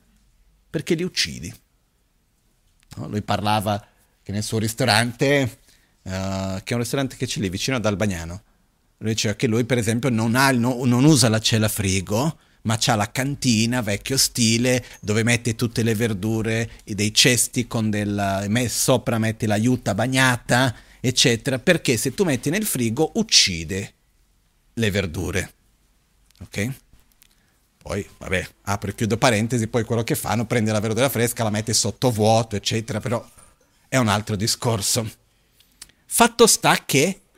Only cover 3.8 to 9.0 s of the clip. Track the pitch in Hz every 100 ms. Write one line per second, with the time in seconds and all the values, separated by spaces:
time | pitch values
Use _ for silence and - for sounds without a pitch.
3.8 | - _ _ _ - 98 - 110 113 -
4.8 | 123 104 120 117 139 143 131 - _ _
5.8 | _ _ 95 95 95 95 95 95 - 120
6.8 | 117 139 131 - 127 - 98 95 - 131
7.8 | 104 95 104 87 82 92 - _ _ _
8.8 | _ _